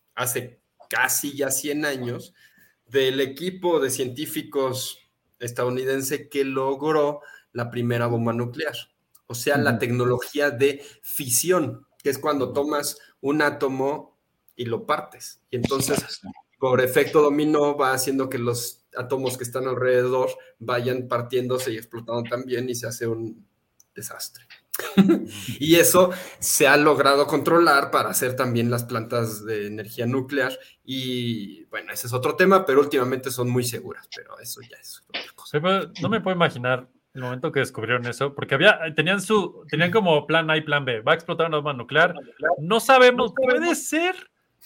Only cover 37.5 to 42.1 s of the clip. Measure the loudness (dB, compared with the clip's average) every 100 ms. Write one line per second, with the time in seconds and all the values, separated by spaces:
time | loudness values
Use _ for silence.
37.5 | 0 -2 -2 0 0 -2 -2 -4 -4 0
38.5 | 4 6 6 0 -2 0 0 2 2 0
39.5 | -6 -6 0 2 2 4 4 4 2 2
40.5 | 0 0 -2 0 -2 2 0 0 -2 0
41.5 | 0 -2 -6 0 2 2